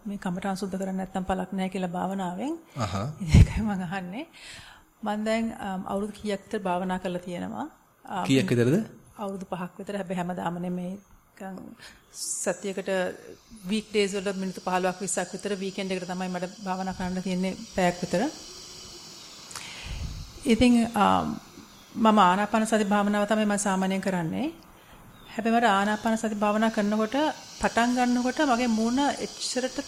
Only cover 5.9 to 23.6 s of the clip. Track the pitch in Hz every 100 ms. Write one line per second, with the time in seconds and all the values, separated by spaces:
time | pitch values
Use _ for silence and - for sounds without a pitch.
5.9 | 202 208 - 208 196 - 214 190 175 185
6.9 | 185 185 175 180 175 185 214 302 - _
7.9 | _ - 202 - 135 98 120 120 190 220
8.9 | - - - 202 196 185 175 175 - 196
9.9 | 202 180 185 180 180 190 175 180 180 180
10.9 | 202 - - _ - 190 185 - - -
11.9 | - _ - - - 202 180 196 190 190
12.9 | 190 180 - - - - 220 185 214 214
13.9 | 208 196 202 196 190 190 175 180 180 185
14.9 | 180 196 - 180 185 202 196 190 190 190
15.9 | 185 175 180 185 180 180 208 196 185 190
16.9 | 185 180 185 190 180 190 - - - 180
17.9 | 180 185 175 285 - - - - - -
18.9 | - - - - - - - - - -
19.9 | - - - - - - 226 247 240 226
20.9 | 208 190 185 160 - - - - - -
21.9 | - 226 214 180 190 208 226 220 214 202
22.9 | 208 202 208 208 214 214 202